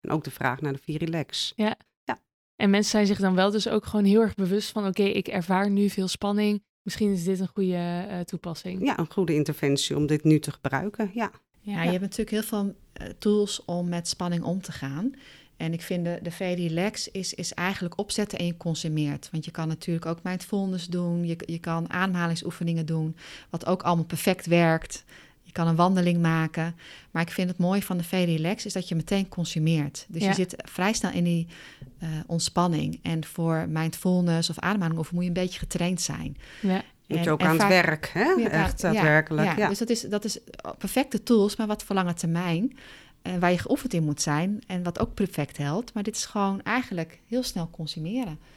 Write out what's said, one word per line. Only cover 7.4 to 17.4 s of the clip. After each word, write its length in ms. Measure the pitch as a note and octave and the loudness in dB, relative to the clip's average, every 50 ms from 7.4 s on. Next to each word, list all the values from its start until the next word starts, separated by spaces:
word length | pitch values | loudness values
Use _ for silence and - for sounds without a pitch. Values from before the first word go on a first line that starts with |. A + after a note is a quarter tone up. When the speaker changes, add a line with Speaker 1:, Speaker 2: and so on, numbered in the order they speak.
| F#3+ F3+ _ | -2 -4 _
Speaker 2:
goede, 520 | - G3 F#3 F3+ F3 F3 F3 F3 F3 F#3 - | 0 0 0 0 0 -2 -2 -4 -4 -6 -6
eh, 100 | G#3 F3+ | -6 -8
toepassing." 680 | F3 - - E3+ - F3 E3 - - F#3 F3+ F#3 F#3+ | -6 -6 -8 -8 -8 -8 -10 -8 -8 -8 -6 -2 0
Speaker 1:
Ja, 140 | C#4+ - - | 0 0 0
een 120 | E3 D3+ | -2 -2
goede 220 | - - F#3 E3 E3 | 0 0 2 2 2
interventie 600 | D3+ D3 - D3 - - C#3+ C#3+ C#3 - - D3 | 2 2 0 -2 0 2 2 2 2 0 -2 0
om 100 | C#3+ D3+ | 0 2
dit 160 | C#3 D3+ D3 - | 2 2 4 6
nu 160 | D#3 D#3 D3+ | 6 6 6
te 120 | - - | 4 -2
gebruiken, 600 | - - _ C3+ - C3+ E3 G#3 G#3 - A3 G3 F#3 | -8 -4 _ -2 -2 0 -2 -2 -2 -2 -4 -2 -2
ja. 180 | A#3+ A3+ F#3 - - _ _ _ _ | -4 -4 -4 -6 -12 _ _ _ _
Speaker 3:
Ja, 120 | _ G3+ G3+ | _ -6 -4
Speaker 2:
Ja. 100 | F3+ E3+ | 0 0
Speaker 3:
je 60 | E3+ | 0
hebt 120 | F3+ F3+ | 0 0
natuurlijk 280 | F#3+ G3+ - - A3 - | -2 -4 -4 -4 -4 -2
heel 120 | G#3+ G#3+ G#3+ | -2 -2 -2
veel, 320 | - - G#3 G3+ G3+ F#3+ _ - _ _ | -2 -2 -2 -2 -2 -4 _ -20 _ _
eh, 140 | - - - - - | -14 -14 -14 -14 -2
tools 460 | - G#3+ G#3 G#3 G#3 G3+ - - - | 2 4 4 4 4 2 -2 -8 -6
om 240 | - F3 F3 F3 F3 | -4 -2 -2 -2 -2
met 180 | F3 E3+ E3+ | -2 -4 -4
spanning 360 | - - - F3+ F3 F3 E3+ - | -4 -6 -4 -2 -2 -2 -2 0
om 180 | - F3 F#3+ | -2 -2 -2
te 100 | F3+ - | -4 -8
gaan. 400 | D#3+ - - C3+ C#3 D3 G3 C4 C#4 - - - - - - _ _ | -10 -8 -6 -6 -4 -2 -4 -4 -4 -6 -20 -20 -20 -20 -20 _ _
En 160 | _ D#3+ D#3+ E3 | _ -4 -4 -4
ik 80 | E3 | -4
vind 240 | - - F#3 F3 E3+ | -4 -4 -4 -2 -2
de, 140 | E3+ F3 - | -2 -4 -4
de 100 | - F3 | -6 -10
V-Relax 800 | E3 - G3 F3+ F3+ F3 F3 E3 D#3+ E3 F#3 G#3+ G#3+ - - - | -8 -4 -4 -2 -2 0 0 0 0 0 -2 -2 -2 -6 -10 -8
is, 220 | - F#3+ F#3 - - | -8 -8 -6 -6 -6
is 200 | - | -6